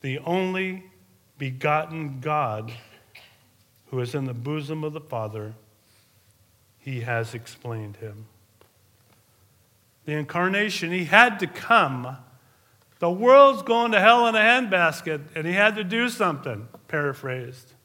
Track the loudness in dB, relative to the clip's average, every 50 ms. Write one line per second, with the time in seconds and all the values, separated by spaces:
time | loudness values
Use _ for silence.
0 | -6 -6 -6 -6 -4 -2 -2 -2 -2 -2 -2 -4 -4 -6 -8 -10 -14 -20 _ _
1 | _ _ _ _ _ _ _ _ -8 -8 -8 -2 0 0 0 0 -2 -4 -8 -8
2 | -8 -8 -10 -8 -6 -4 -2 -2 -2 -2 -4 -6 -8 -12 -14 -16 -20 -20 -20 -20
3 | _ _ _ -20 -20 _ _ _ _ _ _ _ _ _ _ _ _ _ -6 -6
4 | -6 -4 -4 -6 -6 -6 -6 -8 -8 -6 -6 -6 -6 -8 -8 -8 -8 -8 -8 -10
5 | -12 -10 -8 -8 -8 -8 -8 -10 -12 -12 -14 -18 _ _ _ _ _ _ _ _
6 | _ _ _ _ _ _ _ _ _ _ _ _ _ _ _ _ _ -10 -10 -8
7 | -6 -4 -4 -4 -4 -6 -10 -14 -14 -16 -20 -14 -12 -10 -10 -10 -10 -12 -14 -14
8 | -16 -16 -16 -16 -20 _ _ _ _ _ _ _ _ _ _ _ _ _ _ _
9 | _ _ _ _ _ _ _ _ _ _ _ _ _ _ _ _ _ _ _ _
10 | _ -6 -6 -6 -6 -4 -2 -2 0 0 0 0 -2 -2 -4 -6 -6 -4 -4 -4
11 | -2 4 6 6 6 6 4 -4 -6 -8 -8 -12 0 2 4 4 4 2 -2 -6
12 | -8 -10 -12 -14 -18 _ _ _ _ _ _ _ _ _ _ _ _ _ _ _
13 | -4 -2 -2 0 4 8 10 10 10 10 8 2 -2 0 0 0 2 2 2 6
14 | 6 8 6 6 4 2 2 4 4 4 4 4 2 0 2 2 2 2 0 -2
15 | -6 -6 -6 -6 -8 -10 -8 -6 -4 -2 2 4 4 2 2 0 -6 -2 -2 -2
16 | -2 -2 -2 0 -2 -2 -2 -2 -6 -8 -8 -10 -12 -16 -20 -20 _ -6 -4 -2
17 | -2 -2 -4 -6 -8 -8 -8 -8 -10 -12 -16 -20 -20 _ -20 _